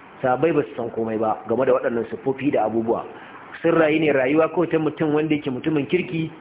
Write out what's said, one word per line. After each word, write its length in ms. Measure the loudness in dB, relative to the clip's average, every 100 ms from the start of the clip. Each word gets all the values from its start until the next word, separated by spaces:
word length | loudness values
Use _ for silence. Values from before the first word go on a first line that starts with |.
| -20 -4
Sahabbai 300 | 0 2 2 2
ba 80 |
su 100 | 0 -4
san 140 | -6
komai 300 | -4 -2 0
ba 180 | 0 -2 -2
game 160 | 0 4
da 80 |
waɗannan 320 | 2 2 -2 -4
siffofi 420 | -4 -4 -2 0
da 140 | 0 0
abubuwa. 400 | 0 0 -2 -2 -14 -18 -18 -18 -2
Sun 120 | 2 4
rayu 220 | 4 4
ne 120 | 2
rayuwa 380 | 2 4 4 2
kawai 200 | 2 0
ta 60 | 2
mutum 340 | 0 0 0
wanda 220 | 2 2 0
yake 140 | -2
mutumin 340 | -4 -2 -2 0
kirki 460 | -2 -2 -4 -6 -8